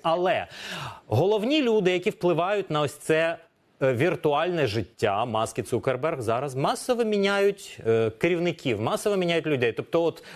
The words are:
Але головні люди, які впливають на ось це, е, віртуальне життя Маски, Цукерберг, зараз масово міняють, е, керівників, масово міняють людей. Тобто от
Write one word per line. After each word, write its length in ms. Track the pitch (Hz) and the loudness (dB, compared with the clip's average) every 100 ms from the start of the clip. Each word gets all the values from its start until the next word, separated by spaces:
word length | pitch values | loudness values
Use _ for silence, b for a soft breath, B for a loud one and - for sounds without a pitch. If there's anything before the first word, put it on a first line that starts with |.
Але 460 | 165 165 180 127 - B B 175 131 B - | -2 0 2 0 -4 B B -10 -12 B -4
головні 540 | 120 185 214 220 311 | 0 2 2 2 2
люди, 300 | 247 214 185 | 2 2 2
які 180 | 180 190 | 2 -2
впливають 600 | - 175 160 180 208 - | 0 0 2 0 -2 -2
на 120 | 151 | 0
ось 120 | 147 | -2
це, 440 | - - 156 165 165 - _ _ _ | -4 0 2 2 -2 -12 _ _ _
е, 120 | 135 | 0
віртуальне 720 | 117 170 156 156 147 175 170 131 | 2 2 2 0 0 0 0 0
життя 580 | 107 90 - 110 98 123 | 0 -6 -2 0 2 0
Маски, 380 | 110 113 - | 0 -2 -4
Цукерберг, 580 | 107 117 - 127 156 165 | -4 -2 -2 -2 -2 -2
зараз 340 | 110 117 139 127 | -2 -2 -2 -2
масово 480 | 165 247 - 233 | -2 -2 -2 -2
міняють, 760 | 220 208 196 202 202 202 - - 110 | 0 0 2 2 2 0 -8 -6 0
е, 240 | 113 113 110 | 2 2 0
керівників, 640 | 170 180 175 - 139 156 | 0 0 -2 -2 -2 -2
масово 360 | 117 214 214 202 | 0 -2 0 0
міняють 280 | 175 165 156 | 0 0 0
людей. 240 | 139 120 | 0 0
Тобто 320 | 110 - 165 | 0 -2 0
от 200 | 170 - B | 0 -2 B